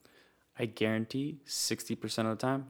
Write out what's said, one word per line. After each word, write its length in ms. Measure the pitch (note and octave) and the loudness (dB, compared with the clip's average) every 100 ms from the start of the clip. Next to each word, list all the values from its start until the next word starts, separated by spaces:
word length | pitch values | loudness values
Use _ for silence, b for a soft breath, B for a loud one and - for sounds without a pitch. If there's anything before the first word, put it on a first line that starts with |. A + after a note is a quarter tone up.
| b b b b b - | b b b b b -4
I 80 | A#2+ | -2
guarantee 760 | - A2 A2 A2+ C3 C#3+ D#3 - | 2 2 2 0 -2 -4 -6 -6
sixty 480 | - - A#2+ - A2+ | -2 0 -2 -2 -4
percent 320 | A2 - A2 | -2 0 0
of 100 | G#2+ | 2
the 20 | C3 | 2
time, 200 | C3+ C3 | 0 4